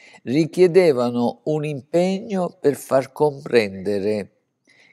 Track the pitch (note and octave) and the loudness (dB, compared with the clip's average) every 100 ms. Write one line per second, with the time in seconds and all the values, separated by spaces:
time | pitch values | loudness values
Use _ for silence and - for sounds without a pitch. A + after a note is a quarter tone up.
0 | - - A#2 C#3+ D#3 - F3+ E3+ F3 B2 | -20 -14 -2 0 0 2 4 6 4 2
1 | A#2+ A#2+ A#2+ - - D3+ D3+ C#3 - E3+ | 0 -2 -4 -4 -4 -4 -4 -8 -4 -2
2 | F#3 F#3+ A#3 F#3+ F3 - D3 C3 - C3+ | 0 -4 -6 -6 -6 -2 -2 -2 -2 -2
3 | B2 - D3+ C#3 D3+ A#2+ G2+ F#2+ F#2+ G2+ | -2 -2 -2 -2 0 0 0 -4 -4 -2
4 | G2+ G#2+ F#2+ _ _ _ _ _ _ | -2 -4 -6 _ _ _ _ _ _